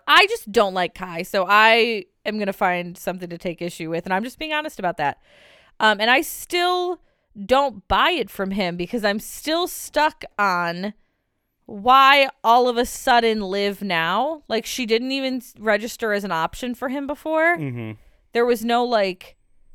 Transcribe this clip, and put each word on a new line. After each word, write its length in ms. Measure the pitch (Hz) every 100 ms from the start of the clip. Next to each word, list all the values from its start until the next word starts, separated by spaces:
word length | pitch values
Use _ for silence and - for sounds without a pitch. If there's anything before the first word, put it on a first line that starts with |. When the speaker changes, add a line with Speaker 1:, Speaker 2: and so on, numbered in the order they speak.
| -
Speaker 1:
I 180 | 311 392
just 240 | 453 -
don't 220 | 220 202
like 220 | 185 175 -
Kai, 260 | 180 170
so 220 | 185 202 180
I 580 | 208 220 233 233 220 - _ -
am 140 | 214
gonna 140 | 196
find 440 | 190 190 175 175 175
something 320 | - 180 180
to 80 | 170
take 240 | 185 165
issue 280 | 175 - 160
with, 160 | 165 185
and 80 |
I'm 100 | 190
just 160 | 247 -
being 140 | 311
honest 260 | 302 302 -
about 180 | 185 165
that. 220 | 143 - _ _ _ _ _ _
Um, 200 | 220 208
and 80 | 220
I 120 | 262
still 800 | 320 - - 349 349 359 359 339 _ _ _ 208 196
don't 420 | 262 277 202 -
buy 220 | 196 285
it 200 | 349 202
from 180 | - 220
him 260 | 196 180 175
because 260 | 180 247 202
I'm 140 | 208
still 480 | - - - 330 359
stuck 560 | - - 294 302 - - -
on 560 | 202 175 170 175 202 - _ _ _ _ _ _ -
why 640 | 214 226 269 269 277 269 -
all 240 | 226 240 247
of 100 | 233
a 80 | 254
sudden 560 | - 269 240 226 220
Liv 420 | 190 202 202 196
now. 580 | 208 170 165 196 277 320 -
Like, 180 | 233 -
she 200 | - 233
didn't 240 | 226 254
even 240 | 269 269 254
s-, 180 | - -
register 540 | 214 208 226 - 226
as 100 | 202
an 80 | 196
option 420 | 165 165 - 247
for 140 | 240 254
him 160 | 277 277
before. 520 | 294 311 320 330 349
Speaker 2:
Mm-hmm. 340 | 139 120 110 107 _ _ _
Speaker 1:
There 140 | 233 240
was 180 | 240 226
no, 180 | 233 247
like, 500 | 226 196 180 - _ _ _ _